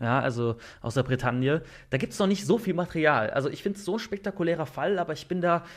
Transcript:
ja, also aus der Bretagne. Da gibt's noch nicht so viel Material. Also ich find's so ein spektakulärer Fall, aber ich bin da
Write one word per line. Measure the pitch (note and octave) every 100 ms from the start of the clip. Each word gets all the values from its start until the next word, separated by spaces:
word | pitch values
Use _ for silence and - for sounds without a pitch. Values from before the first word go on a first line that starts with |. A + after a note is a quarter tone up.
ja, | A#2 C3
also | C3 A#2+ A#2 A#2 - -
aus | A#2 C3
der |
Bretagne. | B2+ B2+ B2+ B2 C3 D#3+ - - -
Da | C3+
gibt's | - -
noch | G3
nicht | G3+ G3+
so | G3+
viel | G3
Material. | E3+ E3+ E3 D3+ C3+ G#2+
Also | - C3+
ich | -
find's | G3+ G3 -
so | A3
ein |
spektakulärer | - G3+ G3+ F#3+ E3 E3 D3
Fall, | - D#3+ F#3+
aber | E3
ich | D3+ -
bin | F3+
da | F3 E3+ -